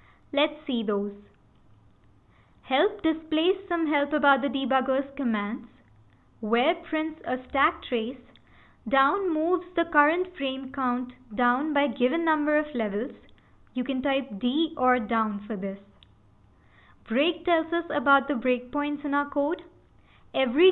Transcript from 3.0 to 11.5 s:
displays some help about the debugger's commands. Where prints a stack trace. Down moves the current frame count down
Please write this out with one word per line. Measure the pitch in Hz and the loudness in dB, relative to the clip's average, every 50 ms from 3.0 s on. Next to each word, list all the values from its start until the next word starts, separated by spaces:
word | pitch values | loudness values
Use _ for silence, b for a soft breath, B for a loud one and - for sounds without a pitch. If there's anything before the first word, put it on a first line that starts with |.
| - | 0
displays | 320 311 320 - - 311 311 330 359 381 - - | 0 0 0 -4 -2 -2 2 2 2 2 0 -2
some | - 349 330 330 | -4 -2 0 0
help | 294 311 285 285 294 302 | 2 2 0 0 0 0
about | 294 294 285 277 240 | 2 4 4 4 4
the | 269 | 2
debugger's | 277 226 269 269 226 262 262 254 269 262 269 269 277 - | -2 -2 -2 0 0 0 0 2 0 0 -2 -2 -4 -6
commands. | - 269 233 220 208 202 202 233 - - - - - _ _ - - - b b b b b _ _ | -4 -2 -2 -2 -2 -2 -4 -6 -8 -10 -16 -20 -20 _ _ -20 -20 -20 b b b b b _ _
Where | 226 208 233 240 254 311 359 | -4 0 0 2 2 2 0
prints | 370 - - 311 311 311 320 311 - - | -2 -4 -4 -4 -2 -2 -4 -6 -8 -6
a | - 254 254 262 - | -6 -6 -6 -6 -4
stack | - 269 285 339 349 - - - | -2 0 0 0 0 -4 -6 -4
trace. | 254 226 220 240 277 - - - b b b b b b b b b b _ 214 | -4 -2 -2 -4 -8 -10 -16 -20 b b b b b b b b b b _ 0
Down | 269 269 269 285 359 403 392 359 311 | 2 4 4 4 2 0 0 0 0
moves | 311 311 339 359 349 - - - | 0 2 2 2 0 -2 -4 -2
the | 339 330 339 | -2 -2 2
current | - 294 294 302 330 359 370 - - | 4 4 4 4 4 2 -2 -4 -4
frame | - 277 262 262 262 269 262 - | -6 -6 -4 -4 -6 -10 -8 -6
count | 277 262 247 247 247 254 247 - - - - 214 | -2 -2 0 0 -2 -4 -8 -12 -18 -16 -10 -2
down | 226 240 240 | 0 2 2